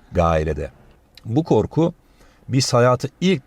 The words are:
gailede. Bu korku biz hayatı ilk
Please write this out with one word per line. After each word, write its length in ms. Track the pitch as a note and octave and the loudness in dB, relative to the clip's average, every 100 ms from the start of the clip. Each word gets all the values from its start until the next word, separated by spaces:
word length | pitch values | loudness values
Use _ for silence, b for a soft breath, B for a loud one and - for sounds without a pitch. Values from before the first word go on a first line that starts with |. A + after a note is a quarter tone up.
| - | -6
gailede. 600 | F2 E2+ D#2+ D#2 D2 C#2+ - - _ _ _ A2+ | -2 0 0 -2 -6 -10 -14 -20 _ _ _ -6
Bu 180 | B2+ | -4
korku 500 | E3 A#2+ - D3 E3+ - b b b b - | 0 0 0 0 -2 -4 b b b b -4
biz 240 | C3 - | -2 0
hayatı 360 | A#2+ B2 B2 A#2+ - | 2 2 2 -4 -4
ilk 200 | F3+ D3+ | -2 -2